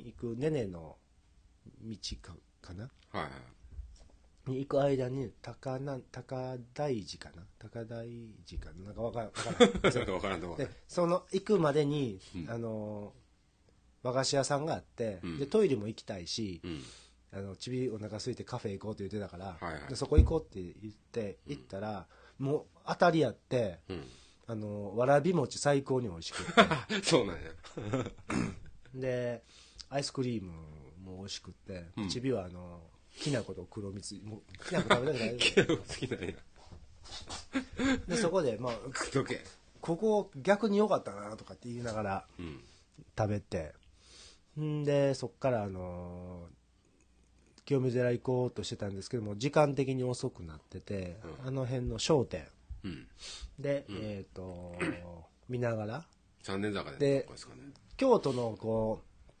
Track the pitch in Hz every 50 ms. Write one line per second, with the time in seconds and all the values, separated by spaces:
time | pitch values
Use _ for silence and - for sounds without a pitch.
0 | 117 117 - - 123 117 113 120 147 156 156 135 110 95 87 85 80 82 - -
1 | _ _ _ _ _ _ - - - - _ _ - - - - 110 113 107 -
2 | - - 101 - - - 82 - - _ _ _ - - 85 92 117 139 - -
3 | - - - 95 78 67 67 67 62 62 - - - - - - - - - -
4 | - - - - - - - - - 127 131 131 139 - 143 135 143 143 139 131
5 | 127 127 131 139 123 101 - - - 120 113 - - 135 131 131 139 143 135 123
6 | - - - 127 - - 135 127 131 127 131 123 117 123 - 147 147 147 123 107
7 | 85 - - - - 73 - 82 101 - - - 110 107 - 117 113 110 120 117
8 | 117 120 120 117 117 110 101 101 87 - - - - - - 90 95 104 95 107
9 | 117 113 98 120 110 - - - - 117 165 - 240 233 - - - 175 - 127
10 | 120 101 92 87 101 95 95 80 90 90 80 143 131 - - - - - - 175
11 | 175 170 175 185 - - - 190 190 - 214 175 160 147 139 156 147 143 147 147
12 | 135 113 95 95 - - - 90 78 110 117 117 117 113 110 107 107 107 107 101
13 | 104 110 - - - _ _ _ _ _ _ _ _ _ _ _ _ _ _ _
14 | - 127 120 135 131 - 143 139 127 - 143 139 151 160 127 90 - - _ -
15 | 117 107 98 90 98 87 82 127 139 139 - 220 208 160 131 104 101 113 110 -
16 | - - 104 95 85 - - 117 110 95 87 80 - 90 80 69 62 58 - -
17 | - - - _ _ - - 98 98 98 95 - - 123 127 127 131 123 110 101
18 | 104 101 107 104 - 98 92 - 98 - 127 120 - 107 98 95 - 107 107 -
19 | 98 92 104 104 98 87 87 87 95 98 87 - 90 87 160 147 143 139 131 113
20 | 135 - 147 156 - - 165 156 - - - 95 90 85 - - 104 107 101 -
21 | _ _ - 117 107 98 90 - - - 143 139 123 - 95 98 107 107 104 92
22 | - - - - - - - - 135 135 151 - - - - - - - - -
23 | 185 175 160 160 139 113 101 - _ - 135 123 113 95 85 - - - 92 82
24 | 69 65 - - - - - - _ - 113 107 107 104 104 104 101 98 101 117
25 | 123 135 143 147 135 185 175 156 123 - - 98 - 143 143 139 135 - 131 127
26 | 123 101 85 82 - - - - - 175 - 233 202 165 160 127 - - - -
27 | - - 170 131 107 95 82 - - - - - - - - 151 107 104 123 131
28 | - - - - - - - 131 117 107 - - - - - - - - 131 131
29 | 131 127 123 123 123 120 120 113 - - - - - - - - - - 131 143
30 | 139 - - 139 127 123 120 101 92 90 82 80 80 78 78 76 69 67 78 90
31 | 95 95 92 92 98 98 - - - 92 85 - - 98 95 90 85 85 - 113
32 | 101 90 - 127 127 135 120 101 90 90 87 90 90 87 87 85 82 82 - -
33 | - - - - - 151 139 113 98 - 92 90 87 - - 107 101 98 98 98
34 | - - 104 90 104 104 107 101 - - - - - - 175 - - - 202 120
35 | 131 151 139 117 110 113 123 - - - - 196 - - 156 - - - - -
36 | - - 120 - 92 92 87 - - - - - - - - - - - - -
37 | - - - - - - - - - - - 262 254 - - - 254 269 254 -
38 | - 175 240 240 196 165 185 190 151 123 107 104 131 123 117 104 120 135 - -
39 | - - - 139 120 - 123 - - - - - - - - - - 160 170 165
40 | 220 220 214 208 196 - - 135 127 185 208 202 233 202 202 202 214 190 170 127
41 | - 110 98 101 104 104 107 104 - - 92 - - 120 120 120 120 117 107 107
42 | 104 98 98 98 - - - 90 87 80 71 62 60 - - - - _ _ -
43 | - - - - 110 101 107 101 - - - 90 76 - - - - - - -
44 | - - - - - - - - _ _ - 151 151 151 151 151 143 143 143 143
45 | 139 135 131 - 127 117 - - - 131 123 110 104 98 95 92 90 90 87 87
46 | 87 87 90 90 90 90 90 85 85 85 - - _ _ _ _ _ _ _ _
47 | _ _ _ _ _ _ _ - _ _ _ - - - 143 127 127 120 113 127
48 | 123 123 120 117 - 131 127 123 123 117 - 107 95 - 117 - 107 101 98 98
49 | - - - 117 107 104 104 104 123 143 - 156 151 143 135 139 135 135 131 127
50 | 127 123 120 - - 120 - - 87 82 76 78 - - - 90 - - 104 95
51 | 92 87 85 - - - 147 131 127 131 131 135 131 120 131 123 123 120 117 107
52 | - - 160 135 113 - - 82 - - - - - - - - - 95 78 -
53 | - - - - - - - - - - - 139 135 139 139 139 - - 101 104
54 | 107 107 104 95 95 - - 95 92 92 90 87 90 90 87 90 - - 87 87
55 | 87 87 85 82 - - _ _ - - 123 120 120 117 113 110 104 104 117 156
56 | - - _ _ _ _ _ _ - - 95 98 104 208 202 - - - 139 143
57 | 143 139 139 135 - - - - - - - 127 135 143 - - - - - -
58 | 262 262 226 - - 139 123 123 120 113 110 - - 110 110 113 110 110 - -
59 | - - - - - - - _